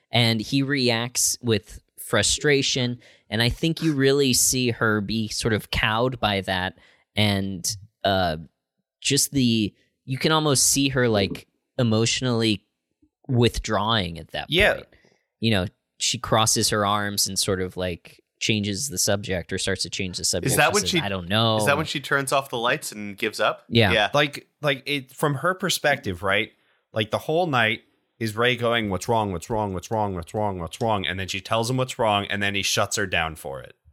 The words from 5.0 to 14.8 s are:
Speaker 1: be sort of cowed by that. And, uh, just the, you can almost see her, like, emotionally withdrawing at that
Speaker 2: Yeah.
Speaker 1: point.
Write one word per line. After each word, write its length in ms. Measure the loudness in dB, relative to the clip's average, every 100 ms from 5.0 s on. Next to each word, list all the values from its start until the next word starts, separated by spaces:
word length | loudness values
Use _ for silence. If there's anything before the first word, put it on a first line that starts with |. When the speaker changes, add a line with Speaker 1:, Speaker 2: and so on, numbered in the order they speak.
Speaker 1:
be 280 | 0 -4 -4
sort 240 | -2 0
of 180 | 0 -2
cowed 480 | 0 0 2 0 0
by 220 | 0 0
that. 360 | 0 -2 -2 -6 _ _ _ 0
And, 500 | 2 2 0 -4 -6 -8 -12 _
uh, 340 | 0 2 2 -2 -8 _ _ _ _ _
just 320 | -2 0 0
the, 420 | 2 2 4 0 -4 _ _ -10
you 120 | -4
can 140 | 0
almost 320 | 2 2 2
see 260 | 2 2 2
her, 180 | 2 2
like, 400 | 2 0 -4 -14 _ _ -2
emotionally 840 | 2 2 2 0 0 0 2 0 _ _ _ _ _ _ -2
withdrawing 920 | 4 4 2 -2 -2 0 0 -2 -6
at 120 | -10
that 160 | -10 -2
Speaker 2:
Yeah. 240 | 2 2
Speaker 1:
point. 120 | 2